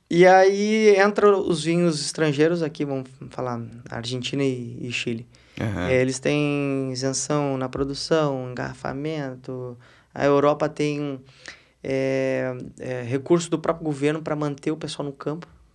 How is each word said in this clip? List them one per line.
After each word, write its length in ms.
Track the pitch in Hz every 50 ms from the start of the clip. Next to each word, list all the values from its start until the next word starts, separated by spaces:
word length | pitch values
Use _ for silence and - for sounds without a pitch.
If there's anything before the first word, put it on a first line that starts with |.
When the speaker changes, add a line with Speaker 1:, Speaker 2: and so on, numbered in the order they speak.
| _ _
Speaker 1:
e 160 | 165 170 185
aí 680 | 180 185 190 190 196 202 202 208 214 220 220 220 208 202
entra 400 | 190 196 208 202 208 202 208 196
os 260 | 196 - - 175 151
vinhos 380 | 147 165 170 175 175 170 156 147
estrangeiros 640 | - - - - 156 151 135 143 151 165 175 170
aqui, 240 | 165 151 160 - 147
vamos 220 | 143 135 135 127 131 - - 135 123
falar, 320 | - - 127 123 120 117 117 113 113 120 117 -
Argentina 520 | - 120 117 117 127 127 123 - - 139
e, 360 | 139 135 127 123 120 120 120 -
e 100 | 123 123
Chile. 360 | 120 - - 123 117 113 120 - _ _ _ _ _ -
Speaker 2:
Aham. 280 | - 113 101 87 90 87
Speaker 1:
É, 100 | 131 127
eles 180 | 131 131 131 -
têm 720 | - 147 147 147 147 147 143 143 143 139 135 135 135 131
isenção 680 | 131 123 135 135 131 - - - 151 147 143 139 135 131
na 100 | 131 127
produção, 840 | 127 131 135 139 139 - - - 165 160 151 143 135 131 127 127
engarrafamento. 1300 | 127 135 135 135 127 - - - 131 135 143 156 160 151 139 131 127 127 127 135 131 127 127 123 123 120 - - - _ _ _ _
A 100 | 135 135
Europa 460 | 143 143 143 139 147 147 147 151 147
tem, 500 | 151 - 147 147 147 147 147 143 135 131 131 - - - - - - - _ _ _ _
é, 760 | - 139 135 135 135 135 135 135 131 131 131 131 131 127 127 127 127 - - -
é, 220 | 131 127 127 123
recurso 480 | 123 117 131 135 123 - 175 170 170 -
do 80 | 165 160
próprio 260 | 160 - 170 170 170
governo 380 | 156 147 135 143 147 156 160
pra 120 | 160 156 151
manter 360 | 151 151 147 143 139 - 156
o 60 | 160
pessoal 300 | 160 165 147 - - 147
no 60 | 143
campo, 340 | 139 - - 147 151 170 - - - _ _ _